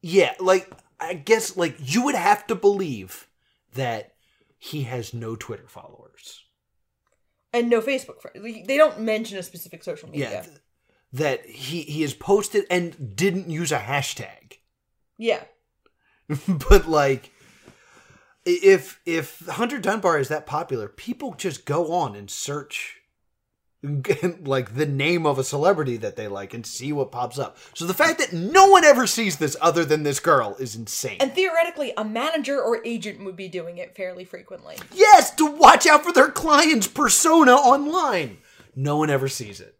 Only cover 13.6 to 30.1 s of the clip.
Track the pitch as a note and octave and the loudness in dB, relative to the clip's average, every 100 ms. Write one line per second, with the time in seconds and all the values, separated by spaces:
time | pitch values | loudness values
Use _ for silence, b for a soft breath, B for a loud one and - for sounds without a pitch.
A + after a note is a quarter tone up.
13.6 | E3 C3+ G2+ C#3+ C3+ - - - _ _ | -4 -4 -4 -6 -6 -10 -14 -18 _ _
14.6 | _ _ _ _ _ _ A3+ - - _ | _ _ _ _ _ _ -4 -4 -6 _
15.6 | _ _ _ _ _ _ - C#3 - E3 | _ _ _ _ _ _ -10 -6 -4 -4
16.6 | - G3+ E3 D#3 C#3 C3 - b b b | 2 0 2 0 0 -2 -8 b b b
17.6 | b b b b b b b b F3 F3 | b b b b b b b b -4 4
18.6 | F#3+ F#3+ - - - E3 C#3+ - E3+ D#3+ | 6 6 2 -14 -6 -6 -6 -14 -12 -6
19.6 | A#3 C#4+ F#3+ G#3+ F#3 D#3 C3+ D3 - D3+ | -4 -4 -4 0 0 0 -2 -6 -6 -8
20.6 | F3 B2 G2+ - - B3 C#4 D#3 F#3+ C#3 | -6 -8 -8 -14 -12 -10 -10 -8 -8 -8
21.6 | - D3+ D#3+ F3 C#3 G2+ G2+ - - D3 | -4 -4 -2 -2 -4 -8 -14 -12 -8 -10
22.6 | D3 - - - _ _ _ _ _ _ | -10 -12 -12 -16 _ _ _ _ _ _
23.6 | _ _ C#3+ C#3+ C3 E3 F3+ E3+ C#3+ C3 | _ _ -6 -6 -2 -2 -2 -6 -4 -4
24.6 | A#2 A#2 D3 C#3 D3 F3 D#3 C3+ C3 C#3+ | -4 -4 -4 -2 -2 0 -2 -2 -4 0
25.6 | D3+ F3+ C#3 A#2 G#2+ - G#2+ G2 G2 A#2 | 0 0 -2 -6 -8 -10 -10 -10 -12 -14
26.6 | A2+ - C3+ D3 C3 A#2+ B2 B2+ B2+ b | -14 -12 -8 -6 -6 -6 -8 -8 -10 b
27.6 | b - E3+ F#3+ D#4+ E4 C#4 E3+ F#3 F4+ | b -10 -8 0 0 0 -4 -4 2 8
28.6 | G4 G4 D#4 B3 B3 - G#3+ D3 D3 - | 10 10 8 6 2 0 -2 -2 -4 2
29.6 | E3 E3+ D3+ D3+ D3 | 2 2 0 0 0